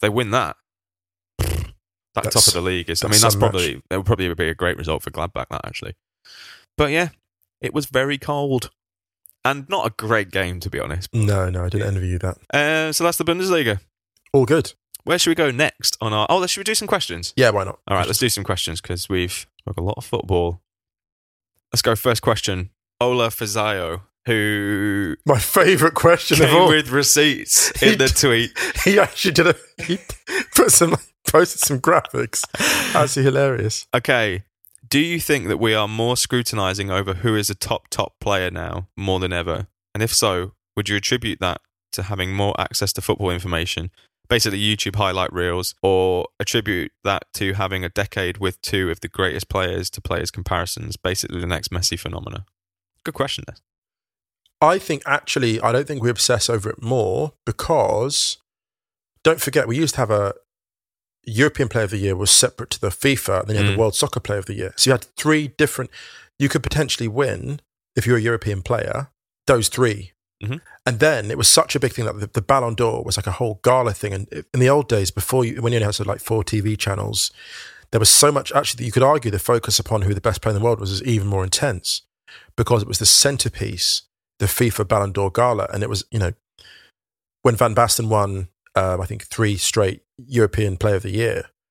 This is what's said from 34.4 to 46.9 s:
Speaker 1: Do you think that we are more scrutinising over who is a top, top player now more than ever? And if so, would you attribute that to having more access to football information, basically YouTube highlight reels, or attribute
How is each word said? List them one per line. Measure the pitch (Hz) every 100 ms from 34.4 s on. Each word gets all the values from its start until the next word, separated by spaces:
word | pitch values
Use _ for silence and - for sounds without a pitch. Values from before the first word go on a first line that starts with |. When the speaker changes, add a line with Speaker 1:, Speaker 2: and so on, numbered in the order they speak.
| - _ _ _ 117
Speaker 1:
Do | 139
you | 165 170
think | - 143 92
that | 85
we | 113
are | 107 104
more | 110 117 123
scrutinising | - 123 117 110 95 95 101
over | 95 98 90
who | 117 107
is | 104
a | 104
top, | - 117 -
top | - 101 -
player | 107 98 92
now | 87 82 82 92 -
more | 98 92
than | 90
ever? | 90 85 80 95 _ _
And | 101
if | 113
so, | - 110 90 95 - _ -
would | 101
you | 101
attribute | - 127 117 -
that | 92 - - _ _
to | -
having | 95 98 92
more | 98 101 -
access | - - 101
to | -
football | - 98 95
information, | 87 90 82 87 - 90 - _ _ -
basically | 120 110 98
YouTube | 104 104 98 101
highlight | 98 92 90
reels, | 90 87 87 90 -
or | 95 92 92 90 - -
attribute | 101 117 107 90 -